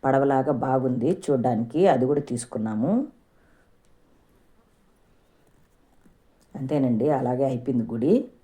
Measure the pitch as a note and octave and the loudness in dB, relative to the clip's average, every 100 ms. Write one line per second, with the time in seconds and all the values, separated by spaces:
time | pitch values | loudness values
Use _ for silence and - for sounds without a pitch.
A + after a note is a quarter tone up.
0 | C3+ C3+ C#3 C3+ C3+ C3 C3+ C3 C3 A#2+ | 2 2 4 2 0 -2 0 0 0 0
1 | B2+ F#3+ - C#3 B2 A2+ A#2 D#3 F#3+ C3 | 0 -2 0 0 0 -2 -2 2 4 4
2 | B2+ D3 D3 A#2+ - - A2 G#2+ C#3 A3+ | 2 0 -2 -8 -6 -6 -4 -2 0 0
3 | D4+ - _ _ _ _ _ _ _ _ | -2 -12 _ _ _ _ _ _ _ _
4 | _ _ _ _ _ _ _ _ _ _ | _ _ _ _ _ _ _ _ _ _
5 | _ _ _ _ _ _ _ _ _ _ | _ _ _ _ _ _ _ _ _ _
6 | _ _ _ _ _ - C3 D3+ C3 A2+ | _ _ _ _ _ -10 -2 0 2 2
7 | C#3 C#3 B2 B2+ C3+ B2 C#3+ B2 A2+ A2+ | 2 0 0 0 -2 -2 -2 -2 -2 -2
8 | C3 A#3 - - | 2 2 0 -16